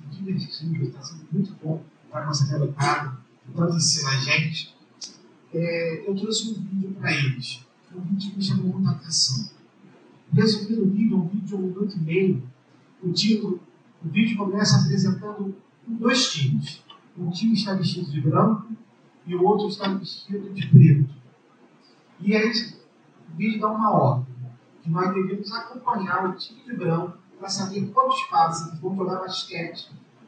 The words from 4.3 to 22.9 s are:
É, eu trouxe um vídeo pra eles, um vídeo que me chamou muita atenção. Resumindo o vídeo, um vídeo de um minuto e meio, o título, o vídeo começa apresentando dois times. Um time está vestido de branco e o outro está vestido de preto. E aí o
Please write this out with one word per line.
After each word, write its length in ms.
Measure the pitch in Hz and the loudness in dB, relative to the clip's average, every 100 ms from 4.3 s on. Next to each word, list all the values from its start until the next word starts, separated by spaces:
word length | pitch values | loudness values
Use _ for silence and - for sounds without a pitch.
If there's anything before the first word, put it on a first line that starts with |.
| - 165 - - - _ - - - - - - | 0 0 -4 -12 -18 _ -18 -18 -18 -20 -20 -8
É, 500 | 165 170 170 165 160 196 | -4 -2 -2 -4 -4 -4
eu 80 | |
trouxe 360 | 196 220 214 220 | -4 -2 -2 -4
um 40 | |
vídeo 400 | 208 - 190 190 - | -6 -6 -4 -4 -4
pra 100 | 131 | -2
eles, 540 | 143 135 127 - - - _ _ | 0 0 -2 -6 -12 -16 _ _
um 60 | 180 | -10
vídeo 280 | 180 196 202 | -4 -2 -4
que 60 | 202 | -4
me 60 | |
chamou 320 | 190 196 180 | 0 0 0
muita 160 | 190 190 | 0 0
atenção. 600 | - 165 - - 123 107 - - _ - - - - - | -2 -4 -2 0 -2 -8 -14 -20 _ -20 -20 -20 -20 0
Resumindo 500 | 175 214 202 - 220 | 4 4 2 -2 0
o 80 | 190 | 2
vídeo, 260 | 208 226 190 | 2 2 2
um 120 | 170 | 0
vídeo 180 | 202 196 | -2 -4
de 80 | |
um 40 | 196 | -4
minuto 360 | 185 180 208 170 | -4 -2 -4 -2
e 40 | |
meio, 420 | 156 175 190 131 - - _ - _ - | 0 2 2 0 -4 -16 _ -20 _ -8
o 80 | 175 | -4
título, 500 | - 208 220 196 175 - _ _ - | 0 2 2 0 -6 -8 _ _ -12
o 40 | 160 | -4
vídeo 280 | 165 226 196 | 2 2 2
começa 420 | 196 196 214 190 | 0 2 4 6
apresentando 800 | - 196 196 185 - - 196 - - _ - | 4 2 2 0 -4 -8 -8 -8 -16 _ -10
dois 440 | 226 233 254 - | 0 2 2 2
times. 520 | 156 131 147 147 - - - - - | 0 0 0 -2 -10 -20 -20 -20 -8
Um 120 | 175 | -6
time 240 | - 226 | 0 2
está 200 | 220 202 | 2 2
vestido 360 | 190 151 175 143 | 0 0 -2 -4
de 100 | 147 | -2
branco 460 | 135 180 208 226 - - - _ _ _ 160 | 2 4 4 2 -4 -14 -16 _ _ _ -4
e 80 | |
o 80 | 175 | 2
outro 260 | 381 214 208 | 4 4 0
está 200 | - 196 | -2 -2
vestido 640 | 190 - - - 196 - | -2 -6 -14 -8 -8 -6
de 140 | - 127 | -6 8
preto. 460 | 127 156 143 - - - _ _ _ - _ _ _ _ - | 10 12 8 2 -4 -20 _ _ _ -20 _ _ _ _ -8
E 160 | 202 214 | 0 2
aí 140 | 220 | 2
o 840 | - - - - | 0 -6 -12 -20